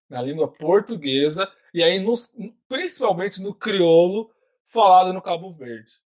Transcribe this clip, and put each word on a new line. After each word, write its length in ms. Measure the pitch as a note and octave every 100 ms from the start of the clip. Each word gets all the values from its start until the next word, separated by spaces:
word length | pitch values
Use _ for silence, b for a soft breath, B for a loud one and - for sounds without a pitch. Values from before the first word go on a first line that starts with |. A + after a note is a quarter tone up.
| _
na 120 | B2+
língua 260 | B2+ D#3 D3
portuguesa, 1040 | - D3+ G3 G#3+ A3 C#3+ C3 D3+ D#3 F#3+ b b
e 100 | E3+
aí 160 | E3 F#3+
nos, 340 | G3 A#3 - B3+ G3 - -
principalmente 720 | C4 F4+ - A#3 C4+ - -
no 120 | G3
crioulo 800 | G3 A3+ G3 E3+ E3 F3 G3+ A3 _ _ _ _
falado 460 | A3+ G#3 F#3 F#3
no 100 | F#3
Cabo 300 | F3+ E3+ F#3
Verde, 440 | D#3+ A#2+ A2+ A2 _ _